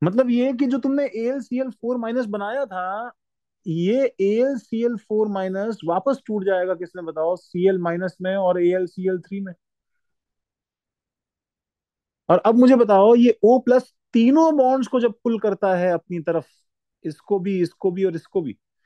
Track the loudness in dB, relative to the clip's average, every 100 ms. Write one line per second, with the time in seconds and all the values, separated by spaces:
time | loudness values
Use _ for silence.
0 | -2 0 0 2 0 0 -2 -2 -2 -2
1 | -4 -4 -6 -6 -6 -6 -6 -8 -6 -6
2 | -4 -6 -6 -6 -6 -6 -8 -8 -8 -8
3 | -12 -16 _ _ _ _ -8 -4 0 0
4 | -2 -2 0 2 0 -2 -6 -4 -4 -4
5 | -4 -2 -2 -2 -6 -6 -6 -6 -4 -2
6 | -2 -4 -4 -6 -2 -2 -2 -6 -8 -14
7 | -12 -6 -4 -4 _ 0 0 0 -2 -4
8 | -6 -6 -6 -2 0 0 0 0 -4 -6
9 | -4 -4 -8 -12 -12 -16 _ _ _ _
10 | _ _ _ _ _ _ _ _ _ _
11 | _ _ _ _ _ _ _ _ _ _
12 | _ _ 0 2 4 6 6 6 6 6
13 | 6 6 6 4 4 4 4 2 0 _
14 | _ 2 4 4 4 4 2 2 -2 0
15 | -2 -2 -4 -2 -2 -2 -2 0 0 -2
16 | -6 -8 -4 -4 -6 _ _ _ _ _
17 | -14 -12 -4 -4 -2 -2 -2 _ -6 -2
18 | -4 -4 -6 -6 -6 -10 _ _